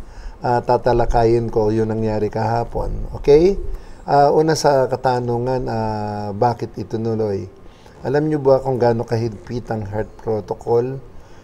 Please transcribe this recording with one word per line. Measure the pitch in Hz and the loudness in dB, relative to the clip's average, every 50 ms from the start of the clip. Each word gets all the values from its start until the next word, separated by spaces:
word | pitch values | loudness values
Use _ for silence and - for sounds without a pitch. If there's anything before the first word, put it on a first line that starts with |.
| - - - - - - - - - | -12 -14 -16 -14 -14 -14 -12 -6 -2
ah, | 127 123 120 120 | 0 0 0 2
tatalakayin | - 123 120 - 127 120 120 117 - - 120 113 113 117 120 120 | 2 0 2 2 2 2 4 2 2 4 4 4 4 4 2 2
ko | 113 107 117 107 107 | 0 0 2 2 2
yung | 110 110 110 110 107 | 2 2 0 0 0
nangyari | 110 110 110 107 107 107 | -2 -2 -2 0 0 -2
kahapon. | 104 - 110 107 110 117 117 117 - - 110 - - - 104 - - - - - | -2 -2 -2 -2 0 0 -2 -2 -4 -4 -4 -4 -4 -4 -4 -6 -6 -8 -2 4
Okay? | 147 143 156 170 196 196 - - - - - - - - - - | 6 6 8 6 4 2 0 -2 -6 -6 -8 -10 -14 -18 -14 -4
Ah, | - 139 143 143 143 - | 0 4 4 6 6 6
una | 156 156 160 156 143 | 4 4 4 2 2
sa | - 147 143 135 131 123 | 4 4 4 4 2 2
katanungan, | 135 127 - 131 123 123 123 120 120 117 123 127 131 127 127 123 | -2 -2 0 0 0 0 0 -2 -2 -2 0 -2 -2 -2 -2 -4
ah, | 117 110 110 110 107 107 107 104 104 104 104 104 98 | -2 -2 -2 -2 -2 -4 -4 -6 -6 -6 -6 -6 -2
bakit | 101 120 120 - - 120 113 - | 0 0 0 0 -2 -6 -8 -8
itunuloy? | - 107 92 - 110 113 113 113 110 110 104 98 95 90 92 - - - - - - - - - - - | -10 -8 -6 -6 -4 -2 -2 -2 0 0 0 -2 -4 -6 -8 -14 -18 -20 -20 -20 -20 -20 -20 -20 -10 -6
Alam | 131 131 147 151 156 151 | -2 0 0 2 0 0
nyo | 147 131 | 2 4
ba | 139 135 131 | 4 4 4
kung | 131 135 131 113 120 | 2 0 0 2 2
gaano | 120 120 113 120 | 2 2 2 -2
kahigpit | - 120 113 117 117 104 95 - - 113 123 120 - | -2 -2 -2 -2 -4 -6 -8 -10 -10 -8 -8 -6 -6
ang | 113 110 104 | -6 -6 -6
heart | 98 101 107 104 - - - | -6 -6 -6 -6 -6 -10 -10
protocol? | - 117 110 107 98 - 113 - - - 117 117 120 131 135 135 - - - - - - - - | -6 -4 -4 -4 -4 -6 -8 -8 -2 0 2 2 2 0 -4 -8 -12 -14 -18 -18 -18 -18 -20 -20